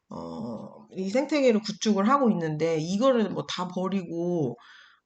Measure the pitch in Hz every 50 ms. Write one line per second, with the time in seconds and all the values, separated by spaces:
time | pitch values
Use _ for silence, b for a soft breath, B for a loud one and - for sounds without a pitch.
0 | B - - 85 85 85 82 82 214 - - 104 208 - - - - - - 175
1 | 190 190 196 254 302 285 311 294 269 254 220 202 - - - - - 220 202 196
2 | 196 220 277 285 269 226 185 175 165 156 151 151 160 165 165 156 156 170 190 202
3 | 254 269 254 233 214 180 170 160 143 - - - 180 175 - 185 185 190 190 196
4 | 175 165 165 170 170 175 175 170 151 127 - B B B B B B B B B
5 | B